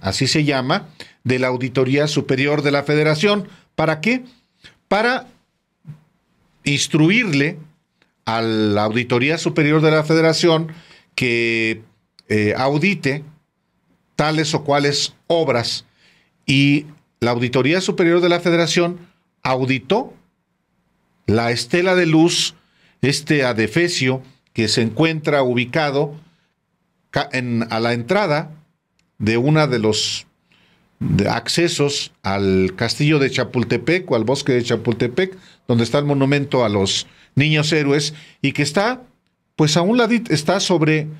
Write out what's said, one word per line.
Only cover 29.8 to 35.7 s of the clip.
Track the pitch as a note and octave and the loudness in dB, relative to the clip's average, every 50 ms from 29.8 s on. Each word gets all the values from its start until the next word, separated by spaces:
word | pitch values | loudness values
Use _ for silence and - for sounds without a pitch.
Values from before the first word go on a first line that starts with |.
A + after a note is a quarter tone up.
| G#2 A2 G#2 - - - - - - _ _ _ _ _ _ _ _ _ _ _ _ _ _ - | 0 0 0 0 -2 -6 -6 -10 -12 _ _ _ _ _ _ _ _ _ _ _ _ _ _ -8
de | - - - - G3 - | -4 -2 0 0 2 0
accesos | A2+ A#2+ - - - - E3 E3+ E3 - C#3+ C#3+ C#3+ - - - - _ - | 0 -2 -4 -4 -2 0 0 0 0 0 -2 -2 -2 -4 -8 -10 -12 _ -6
al | G2 G2 G2 G2+ G2 F#2+ F#2+ F#2 F#2 - | -4 -2 0 0 2 2 2 2 0 -2
castillo | - A#2 A2+ - - D3 D3 D#3+ D3 | -2 -4 -4 -2 0 0 2 2 2
de | C3+ B2+ | 2 0
Chapultepec | - - B2 - - B2+ A#2 A2+ B2 A#2 - - E3 F#3 F#3 - | 0 -2 -4 -4 -2 -4 -2 -2 -2 -2 0 0 -2 -2 -2 -2
o | C#3+ | -2
al | A#2 A2 | 0 0
bosque | G#2+ C3+ B2+ - - B2+ | 0 -2 -2 0 0 0
de | B2 A#2 | 0 0
Chapultepec, | A#2+ A#2+ A2 G#2+ A#2+ A2+ A2 B2+ A#2 A#2+ - F#3+ F#3+ F#3+ - - - - _ _ | 0 -2 -2 -2 -2 -2 -2 -2 -2 -2 -2 -2 -4 -4 -10 -20 -20 -20 _ _
donde | - | -2